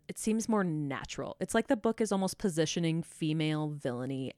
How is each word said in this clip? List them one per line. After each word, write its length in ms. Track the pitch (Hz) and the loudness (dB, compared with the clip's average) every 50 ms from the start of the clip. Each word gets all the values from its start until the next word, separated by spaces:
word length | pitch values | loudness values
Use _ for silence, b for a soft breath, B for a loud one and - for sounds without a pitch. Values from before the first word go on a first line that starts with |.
| _ | _
it 120 | - - - | -12 -10 -4
seems 320 | - 226 214 226 208 - | -2 0 0 0 2 2
more 120 | 220 208 190 | 2 2 2
natural. 720 | 175 156 151 147 139 135 - - - - - 127 - - - | 2 0 0 -2 -2 -4 -6 -6 -8 -6 -6 -6 -6 -6 -6
It's 140 | 185 - - | -4 2 2
like 140 | 226 226 - | 2 4 4
the 80 | 277 | 2
book 260 | 208 - 226 220 - | 2 2 0 2 0
is 100 | 226 196 | 0 2
almost 240 | 202 190 190 185 - | 2 2 2 0 0
positioning 680 | - - 196 156 165 160 - - 180 170 165 160 165 | 0 0 2 2 2 2 2 2 2 2 2 2 0
female 680 | 165 - - - 170 156 156 160 156 156 156 151 156 151 | -2 -4 -4 -2 0 0 2 2 2 2 2 0 0 -2
villainy 640 | 151 143 - 135 120 120 127 131 135 131 131 123 - | -4 -4 -4 -4 -2 -2 -4 -4 -4 -4 -4 -6 -4